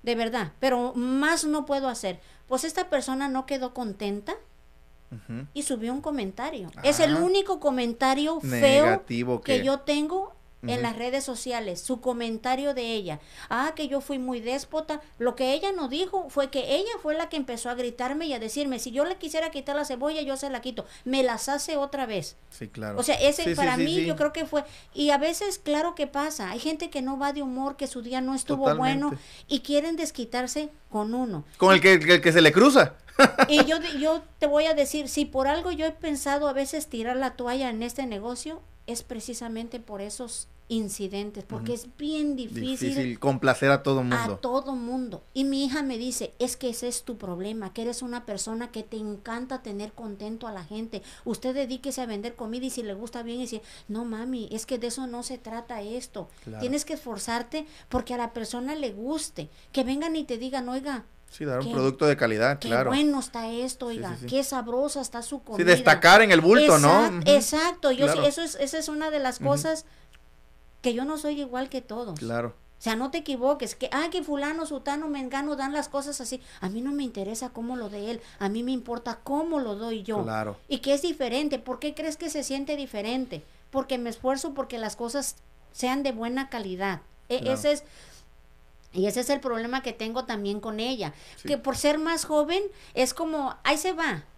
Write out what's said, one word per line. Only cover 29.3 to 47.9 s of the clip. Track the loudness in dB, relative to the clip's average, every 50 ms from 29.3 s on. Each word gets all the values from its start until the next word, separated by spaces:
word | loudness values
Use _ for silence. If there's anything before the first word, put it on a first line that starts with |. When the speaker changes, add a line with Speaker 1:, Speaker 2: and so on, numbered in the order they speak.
| -20 -20 -6 -4
Speaker 1:
y | -4 -4
quieren | 0 2 2 2 2 2 -2
desquitarse | -2 -4 -6 -4 -8 -8 -4 -4 -4 -4 -2 -4 -4 -6 -6 -10 -16 -20 -6
con | -4 -4 -2 -2 -2
uno. | -2 -2 -2 -4 -6 -8 -10 0
Speaker 2:
Con | 4 8 8
el | 8 10
que, | 10 10 8
el | 10 10 8 6 8
que | 8 8
se | 8 10
le | 8 10
cruza. | 10 10 8 10 10 10 8 8 4 -12 -20 -6 6
<laughs> | 8 8 8 8 4 4 6
Speaker 1:
Y | 8 6 6
yo, | 6 4 0 0 -4 -4 0
yo | 2 2 2 2 -2 -10 -4 -2
te | 0
voy | 4 4 4 4
a | 4 4
decir, | 2 2 2 0 -4 -4 -4
si | -2 -2 -2
por | 0 0 0 2 2
algo | 0 0 0 -4
yo | -2 -2 -2
he | -4
pensado | -4 -4 -4 -4 -4 -2 -2 -2 0 0 0 0
a |
veces | 0 -2 -4 -2 -4 -6 -6 -6
tirar | -6 -6 -4 -2 -2
la | -2 -2 -2 -4
toalla | -4 -4 -4 -2 -2 -2 -2
en | -4 -4
este | -6 -6 -6 -6 -6
negocio, | -6 -6 -6 -6 -8 -8 -8 -8 -10 -10 -12 -14 -20 -20 -20 -12
es | -10 -10 -10
precisamente | -8 -10 -12 -10 -8 -10 -10 -8 -8 -8 -8 -8 -8 -10 -10 -14
por | -12 -10 -10 -10
esos | -8 -10 -10 -10 -10 -10 -10 -12 -12 -12 -16 -20 -10 -4
incidentes, | -4 -4 -2 -4 -6 -6 -8 -6 -6 -6 -8 -8 -10 -12 -12
porque | -10 -10 -8 -4 -4
Speaker 2:
Ujú. | -6 -6
Speaker 1:
es | -8 -14 -12
bien | -8 -6 -4 -2 -2 0 -2 -2
difícil | -4 -6 -6 -6 -6 -4
Speaker 2:
Difícil | -4 -4 -2 -2 -2 0 0 -2 -2 -4 0
complacer | 0 0 2 4 4 4 4 6 6 4
a | 4 4
todo | 4 2 2 2
mundo. | 2 2 0 0 0 -2 -4
Speaker 1:
a | -4
todo | -4 -2 -2 -2 -2 -4 -6
mundo. | -6 -6 -6 -6 -6 -6 -8 -10 -14 -16 -8 -4
Y | -2 0
mi | 0 0 0 0
hija | -2 -2 -2
me | -2 -4 -4 -4
dice, | -4 -4 -4 -6 -6 -8 -4 -4
"Es | -4 -4 -4
que | -4 -6 -6
ese | -6 -4 -6 -6
es | -6 -6
tu | -8 -8 -12 -10
problema, | -8 -8 -8 -6 -6 -6 -6 -8 -10 -10
que | -8 -6
eres | -6 -6